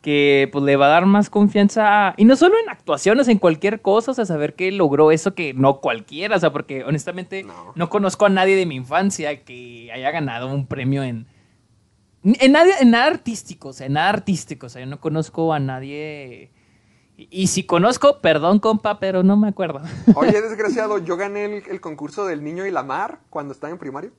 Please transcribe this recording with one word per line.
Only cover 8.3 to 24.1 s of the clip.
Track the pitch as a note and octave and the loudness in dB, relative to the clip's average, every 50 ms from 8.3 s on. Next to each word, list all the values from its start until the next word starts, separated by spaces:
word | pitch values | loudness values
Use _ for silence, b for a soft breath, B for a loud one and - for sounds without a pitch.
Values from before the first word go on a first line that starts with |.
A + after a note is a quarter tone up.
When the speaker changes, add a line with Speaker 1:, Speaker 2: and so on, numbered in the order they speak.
| F#3+ F#3+ F#3 F#3+ G3 | 4 4 4 4 2
Speaker 1:
de | F#3+ F3+ | 2 0
mi | E3+ C#3 | -2 -6
infancia | C3 B2+ B2+ D3 F3 G3 G3 F#3+ - D#3 D3 D3 - _ | -8 -8 -2 -2 0 0 0 -2 -4 -6 -8 -8 -10 _
que | - B2 B2 B2 A#2+ A#2+ A2+ A#2 A#2 A2+ | -20 -20 -20 -20 -20 -20 -20 -18 -16 -14
haya | B2+ B2+ C#3+ | -6 -6 -4
ganado | D#3 E3 D3+ C3 A#2 A#2 B2+ | -4 -4 -6 -6 -8 -8 -8
un | C3 C3+ C#3+ C3+ | -6 -6 -6 -6
premio | - C3+ C3+ B2+ C3 C#3 C#3 C3+ | -6 -8 -6 -4 -4 -4 -4 -6
en, | B2+ A#2+ A2+ A2+ _ _ _ _ _ _ _ _ _ _ _ _ _ _ _ _ _ _ _ - | -8 -10 -12 -14 _ _ _ _ _ _ _ _ _ _ _ _ _ _ _ _ _ _ _ 0
en | F#3+ C4 - C4 C4 | 0 2 4 4 4
nadie, | C#4 D4+ E4+ F#4 G4 E4 | 6 6 6 6 6 6
en | C4+ A#3+ | 4 4
nada | A3+ A#3 B3+ | 4 4 2
artístico, | D#4 F4 D#4 _ A#3+ A3+ G3 - - E3+ _ - C#3 | 0 0 -2 _ -10 -10 -10 -14 -18 -20 _ -16 -18
o | B2+ | -16
sea, | - C3 | -12 -6
en | C3+ C#3 | -4 -2
nada | D3+ E3 G3 | 0 0 0
artístico, | G#3+ G3+ F#3+ G#3 F#3 - - - D3+ B2+ - | 0 -2 -2 -4 -4 -4 -4 -12 -14 -14 -14
o | B2 | -18
sea, | - B2+ | -16 -16
yo | B2+ | -14
no | C3 C#3+ - | -14 -14 -8
conozco | - D#3+ D#3 D#3+ D#3 - - E3+ E3 E3 D#3 | -6 -4 -2 -2 -4 -4 -4 -4 -2 -2 0
a | D3 | -2
nadie, | C#3 C3+ C3 B2+ C3 C#3 C#3+ D3 D3+ D#3 D3+ D3 C#3 B2+ A#2+ - - C3 _ _ _ _ _ _ _ _ _ _ _ _ _ | -2 -4 -6 -10 -12 -12 -12 -12 -12 -12 -12 -14 -16 -18 -18 -20 -20 _ _ _ _ _ _ _ _ _ _ _ _ _ _
y, | - - _ | -20 -20 _
y | - F#3 F#3+ | -6 -4 -4
si | F3+ - F#3 F#3 | -2 -2 -4 -2
conozco, | - F3+ E3+ F#3 A#3 B3 - - C#4+ C#4+ - | 0 2 2 4 2 2 4 2 2 2 2
perdón, | - E3 D#3 D3+ D3+ E3+ G#3 G#3 | 2 2 2 2 2 2 2 2
compa, | - A3+ A3 G#3+ - G#3+ G#3 - | 2 0 -2 0 -2 -4 -4 -4
pero | F#3+ F#3+ F#3+ F#3 F#3 | -4 -2 0 2 2
no | F#3+ G3+ | 4 4
me | G#3 G#3+ G#3 | 2 2 0
acuerdo. | G3 - F#3+ F#3+ - C#3 D3+ E3+ - - | -2 -4 -6 -6 -6 -10 -12 -14 -14 2
<laughs> | - A#3 G3 | 4 4 4
Speaker 2:
Oye, | C#3+ D#3 - G#3 G#3 | 6 4 2 2 0
desgraciado, | A3 A3+ A3 G3+ A3 G3+ C4 A#3 A3 G#3+ G#3 G3 | 0 -4 -6 -4 -4 -4 -2 -2 -2 -2 -4 -4
yo | E3+ E3 F3 | -4 -4 -6
gané | F3 G3+ G3+ G3+ G#3 G#3 | -6 -6 -6 -6 -8 -8
el, | G#3 G#3 G3+ - - | -8 -8 -12 -12 -12
el | - F#3+ | -14 -12
concurso | - E3+ D#3 C#3+ D3 D3 - G#3 G3+ | -12 -14 -12 -12 -12 -12 -8 -8 -6
del | F#3+ E3 D3 | -6 -6 -8
niño | D3 D3+ E3 F3+ F#3+ | -8 -10 -10 -8 -8
y | G3 | -4
la | F#3 D3 B2+ | -4 -6 -4
mar | C#3 C3 E3 G3+ A#3+ - _ _ _ | -4 -6 -6 -6 -8 -10 _ _ _
cuando | - D#3+ C#3+ C#3+ C3+ | -12 -12 -10 -10 -14
estaba | _ - D3 | _ -12 -14
en | E3+ F3 | -12 -12
primaria. | - C#3 C3 C#3+ E3+ A3+ | -14 -14 -12 -12 -14 -16